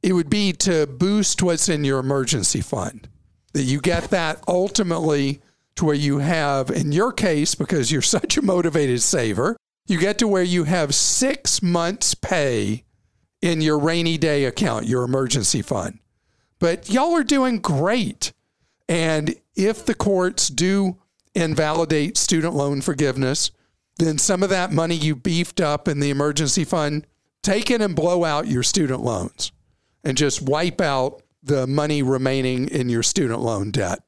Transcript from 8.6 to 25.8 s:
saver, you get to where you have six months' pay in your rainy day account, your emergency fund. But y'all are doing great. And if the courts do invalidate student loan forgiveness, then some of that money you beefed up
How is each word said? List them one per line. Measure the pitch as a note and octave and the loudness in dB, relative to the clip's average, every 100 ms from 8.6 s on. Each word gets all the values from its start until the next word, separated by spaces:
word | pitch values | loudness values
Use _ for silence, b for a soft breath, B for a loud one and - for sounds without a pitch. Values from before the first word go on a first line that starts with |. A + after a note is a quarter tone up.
| E3+ D#3 C#3+ B2 | 2 2 0 0
saver, | - D#3 A#2 G2+ D3 A#3 _ _ _ | 0 0 0 0 -2 -2 _ _ _
you | E3+ | 0
get | F#3 G#3 | 0 2
to | A3+ | 2
where | F#3+ | 2
you | F3+ F3+ | 2 0
have | D#3 F3+ D3 | 2 0 2
six | C3 - - C4 - - - | 0 0 2 0 0 -2 0
months' | F3+ F3 E3+ G#3 - | 2 0 0 -2 -4
pay | - - F3+ C#3+ A#2 G2+ A2 _ _ _ _ _ _ | -4 -2 0 0 0 -2 -4 _ _ _ _ _ _
in | F3 E3 | -2 2
your | D#3 D3+ | 2 2
rainy | D3+ E3+ E3 E3 | 2 0 0 0
day | D#3+ D3 | 0 2
account, | C3+ - F3 A2+ A2+ | 0 0 -2 -2 -2
your | B2+ | -2
emergency | B2 C3 C3 C3+ G2+ - | 0 -2 0 -2 0 -2
fund. | G2 A2+ E2 - _ _ _ _ _ _ | -2 -4 -4 -10 _ _ _ _ _ _
But | E3+ F3 - | -2 -2 -2
y'all | A3 D#4 | 0 2
are | E4+ | 0
doing | B3+ C#4+ B3+ A#3 | 2 2 2 0
great. | - C#3+ E3+ B3 G3+ - - - _ _ _ _ - | 0 0 2 0 -2 -6 -10 -10 _ _ _ _ -4
And | E3 D#3+ D#3 D#3 - _ | 0 0 0 -2 -6 _
if | - G3 G#3+ | -2 0 0
the | - | -2
courts | A3+ - F#3+ F3+ - - | 0 2 2 0 0 -2
do | C3 F#3 G3 G3 F#3 _ _ _ | 0 2 2 0 -4 _ _ _
invalidate | - E3 D#3 D#3 D#3+ E3 D#3 D3 - | -2 0 0 0 0 0 0 0 -2
student | - E3 D#3+ | 0 0 0
loan | C#3+ C#3+ C#3+ | -2 -2 -2
forgiveness, | C#3 C#3 D3 C3 C3 C#3+ - _ _ _ _ - | -2 0 0 0 -2 0 -4 _ _ _ _ -2
then | D#3+ D3+ | 0 2
some | - F#3 | 0 2
of | F#3+ | 2
that | F#3 F3+ | 0 0
money | D3 E3 | 0 0
you | E3+ D3+ C#3+ | 0 -2 -4
beefed | D3+ E3+ E3+ - | -4 -4 -2 -2
up | D#3+ D3 | 0 0